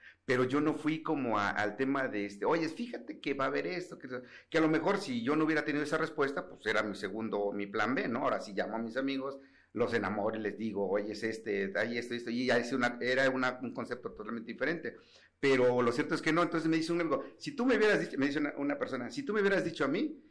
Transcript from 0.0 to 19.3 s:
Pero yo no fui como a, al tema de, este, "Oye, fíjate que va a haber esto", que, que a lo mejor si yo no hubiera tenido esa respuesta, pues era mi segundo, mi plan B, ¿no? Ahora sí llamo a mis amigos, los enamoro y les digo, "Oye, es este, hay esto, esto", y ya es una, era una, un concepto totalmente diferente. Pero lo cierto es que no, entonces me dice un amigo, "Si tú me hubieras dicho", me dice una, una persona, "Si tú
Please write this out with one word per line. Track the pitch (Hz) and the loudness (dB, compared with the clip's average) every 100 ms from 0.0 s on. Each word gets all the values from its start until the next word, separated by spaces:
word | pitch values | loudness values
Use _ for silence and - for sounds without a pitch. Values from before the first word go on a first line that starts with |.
| - - - | -20 -10 0
Pero | 123 127 | 2 4
yo | 147 | 2
no | 151 - | 2 0
fui | 151 156 | 0 -2
como | - 147 123 104 | -2 0 2 2
a, | 101 | 2
al | - 104 104 | 2 0 0
tema | 135 139 131 | 0 0 0
de, | 104 101 | -2 -4
este, | 101 123 | -2 2
"Oye, | 165 156 | 2 0
fíjate | - 240 - - - | -4 -8 -10 -12 -8
que | 147 | -4
va | 135 135 | -2 -2
a | |
haber | 143 165 | -2 -4
esto", | 180 - - | -6 -8 -12
que, | 127 123 - - - | -10 -10 -12 -20 -2
que | 160 | 2
a | |
lo | 156 | 4
mejor | 156 165 202 | 4 4 0
si | - 120 | 0 -2
yo | 117 151 | 2 2
no | 156 | 4
hubiera | 151 151 | 2 0
tenido | 147 | -2
esa | 147 160 | 0 0
respuesta, | 160 - 135 - - | 0 0 0 -2 -8
pues | - 107 | -6 0
era | 107 | 0
mi | 107 95 | 0 -2
segundo, | 98 107 110 104 101 | -6 -4 -2 0 0
mi | 101 98 | -2 -4
plan | 107 107 135 | -2 0 0
B, | 139 | -2
¿no? | 120 | -2
Ahora | 131 101 | 0 -2
sí | 107 | -4
llamo | 98 104 110 | -4 -4 -4
a | |
mis | 117 123 | -4 -4
amigos, | 135 135 135 139 - _ _ | -2 -4 -6 -10 -16 _ _
los | 107 117 | -2 0
enamoro | 117 95 104 107 107 | 0 0 0 0 0
y | |
les | 104 104 | -4 -2
digo, | 113 98 98 | -4 -2 2
"Oye, | 101 104 | 2 0
es | 101 | -2
este, | 113 110 113 98 98 95 | -4 -4 -2 0 0 0
hay | 117 120 | 0 -2
esto, | 120 | -2
esto", | 120 117 | -4 -2
y | 120 127 | 0 4
ya | 120 | 4
es | 120 | 4
una, | 127 120 120 | 0 0 0
era | 120 127 135 | 0 2 2
una, | 127 127 123 | 2 0 -2
un | 127 | -6
concepto | - 113 120 110 | -6 -6 -6 -8
totalmente | - 107 117 113 | -10 -8 -8 -8
diferente. | 113 135 165 120 - - - - - | -4 -2 -2 -6 -12 -20 -20 -20 0
Pero | 139 131 123 123 | 4 6 6 6
lo | 120 | 4
cierto | 117 143 156 | 2 0 0
es | |
que | 156 | 2
no, | 160 | 2
entonces | 175 165 160 | 2 0 2
me | 160 | 0
dice | 160 | 2
un | 170 | 0
amigo, | 165 135 - - | 0 0 -2 -10
"Si | - | -10
tú | 139 254 | 0 2
me | 220 | 4
hubieras | 214 175 | 4 4
dicho", | 165 - | 0 0
me | 139 | 0
dice | 143 | 2
una, | 147 - | -2 -2
una | 143 143 | -2 -2
persona, | 123 127 120 | -2 -4 -6
"Si | 139 | -6
tú | 139 | -2